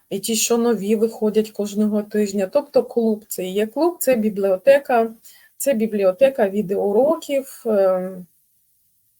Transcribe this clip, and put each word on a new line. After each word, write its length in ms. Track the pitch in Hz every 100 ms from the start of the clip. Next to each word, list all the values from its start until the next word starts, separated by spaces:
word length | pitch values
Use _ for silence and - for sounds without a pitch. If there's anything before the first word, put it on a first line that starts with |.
| _
і 100 | 202
ті, 160 | 196 226
що 220 | - 233
нові 380 | 233 220 196 220
виходять 560 | 226 226 214 214 214
кожного 520 | - 202 202 214 208
тижня. 460 | 208 214 208 196 190
Тобто 300 | 285 302 262
клуб 420 | 247 - 226 214 -
це 160 | - 185
і 80 |
є 140 | 190 214
клуб, 300 | 277 339 339
це 160 | - 254
бібліотека, 1000 | 214 196 196 190 269 277 285 240 226 226 - - _ _
це 160 | -
бібліотека 760 | 240 214 208 190 185 269 269 202
відеоуроків. 1120 | 196 180 196 196 202 277 320 - 277 262 - 233
Ем, 600 | 208 196 185 185 185 180 _ _ _ _ _ _ _ _ _